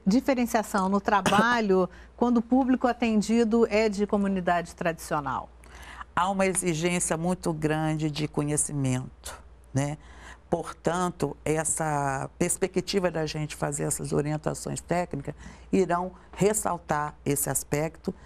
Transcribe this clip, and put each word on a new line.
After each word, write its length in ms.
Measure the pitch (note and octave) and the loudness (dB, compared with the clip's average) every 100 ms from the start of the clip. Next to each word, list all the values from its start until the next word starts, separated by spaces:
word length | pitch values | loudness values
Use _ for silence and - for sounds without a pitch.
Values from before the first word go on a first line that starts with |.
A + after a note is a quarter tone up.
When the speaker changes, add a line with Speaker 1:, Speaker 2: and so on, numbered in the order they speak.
| F#3+ | 2
Speaker 1:
diferenciação 840 | B3 D4 B3 A#3+ A3+ G3+ G3+ F#3+ | 2 4 0 2 0 0 0 2
no 100 | G3+ | 2
trabalho 920 | A#3 G3+ F#3+ G3+ A3+ A#3+ G#3 F#3 F3+ - | 2 2 4 4 4 4 2 2 2 -4
Speaker 2:
<coughs> 120 | - - | -10 0
Speaker 1:
quando 200 | A#3+ A#3+ | 2 2
o 40 | |
público 460 | - B3+ B3+ B3+ B3 | 4 2 4 2 2
atendido 800 | A3+ A#3 G#3+ G3+ A#3 A3+ A#3 A3+ | 0 0 2 2 2 4 4 4
é 180 | G#3 A3 | 4 2
de 180 | G3 G#3 | 0 0
comunidade 720 | G#3 G3 F#3+ F3+ F3 E3+ - | 0 0 0 0 0 -2 -4
tradicional? 720 | F3 E3 - D#3 C#3 A2 - - - - - - - | -4 -4 -4 -4 -2 -6 -8 -16 -20 -20 -18 -18 -6
Speaker 2:
Há 160 | - F#3 | -2 0
uma 160 | F#3+ F#3+ | 2 2
exigência 680 | F3+ F3+ D#3 F3 F3+ - E3 | 2 0 0 0 0 0 0
muito 380 | F3 F3+ E3+ | 0 -2 -2
grande 580 | D#3 D#3 D#3 D#3 D#3 D#3 | 0 0 0 0 0 -2
de 160 | D3 D3+ | -2 -4
conhecimento, 1120 | - D3 D3 - C#3+ C3+ B2+ C3 - - - - - - | -2 -2 0 0 0 0 0 -4 -12 -16 -16 -18 -20 -4
né? 240 | C3 C#3+ D3+ - - - - - | -2 -2 -4 -14 -20 -20 -20 -4
Portanto, 880 | E3+ - - D#3+ F3 F3+ - C#3+ - D3 | -2 -2 -4 0 2 0 0 -4 -2 -2
essa 840 | D#3 D#3 - D#3 D3 C#3 C3+ C#3 - | 0 0 -2 0 0 0 -2 -4 -2
perspectiva 720 | F3 - F#3 F#3 - G3 F3+ | -2 -2 -2 -2 -2 0 0
da 160 | D#3+ D#3 | -2 -4
gente 300 | D3+ D3 - | -4 -8 -4
fazer 280 | D3+ D3 | -4 -2
essas 280 | D#3 D3+ D3 | -4 -4 -2
orientações 720 | D#3 D3 D3+ D3+ C#3+ C#3+ C#3 | -2 0 -2 -4 -6 -6 -8
técnicas 540 | - F3 F3 C#3+ D3 - - - - | -2 -2 -2 -6 -10 -12 -16 -18 -2
irão 400 | G3 F3 F3 F#3 - - | 2 2 0 -4 -10 -10
ressaltar 800 | - G3 G#3+ F#3+ F3 - D3+ D3+ - | 0 0 2 -2 -4 -2 -2 -4 -6
esse 260 | C#3 C#3+ C#3+ | -4 -2 -2
aspecto. 640 | C#3 - D3 D#3+ - - - | -4 -2 -2 -2 -6 -10 -10